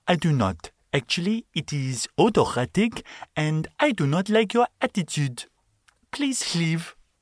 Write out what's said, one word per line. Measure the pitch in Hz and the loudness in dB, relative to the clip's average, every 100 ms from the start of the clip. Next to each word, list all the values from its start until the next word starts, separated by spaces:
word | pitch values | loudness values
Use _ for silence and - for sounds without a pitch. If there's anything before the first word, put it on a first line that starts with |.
| - | -2
I | 175 | 0
do | 175 | 2
not. | 143 95 92 - - _ | 2 2 -2 -10 -20 _
Actually, | 143 - - 175 226 - | -2 -2 -2 -2 -2 -4
it | 165 - | -8 -6
is | 147 131 123 - - | -4 -4 -4 -4 2
odoratic, | 208 214 123 123 123 - 226 - - - - - | 4 4 2 0 -2 2 0 -2 -14 -18 -10 -4
and | 151 156 160 - | 0 0 -4 0
I | 294 | 0
do | 220 143 | 2 2
not | 160 196 | 0 2
like | 214 220 | 2 2
your | 233 240 - | 2 0 0
attitude. | - - 160 - 143 123 - _ _ _ _ _ _ | -4 -2 -4 -2 -4 -4 -16 _ _ _ _ _ _
Please | - 285 254 - | -6 -4 -2 -4
leave. | 170 165 165 170 - _ _ | -2 0 0 -4 -14 _ _